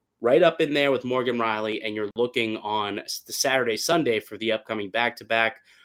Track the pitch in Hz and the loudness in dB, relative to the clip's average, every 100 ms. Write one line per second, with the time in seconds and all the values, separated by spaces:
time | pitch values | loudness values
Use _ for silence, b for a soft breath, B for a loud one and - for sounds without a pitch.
0 | _ - 117 151 170 165 156 147 143 127 | _ -4 4 6 6 4 0 2 2 2
1 | 127 127 123 120 113 107 110 107 110 107 | 0 0 0 0 0 0 -2 -4 -4 -4
2 | 104 110 120 123 110 110 107 107 104 101 | -4 -2 -2 0 -2 -4 -4 -4 -2 -6
3 | - - - - 135 131 117 110 - 165 | -8 -12 -8 -2 0 2 0 -2 0 0
4 | 123 110 - 101 110 110 - 107 101 110 | 2 -2 -4 -6 -2 -2 -4 -6 -4 -2
5 | 120 - - 113 113 - _ b | -2 -4 -2 0 0 -2 _ b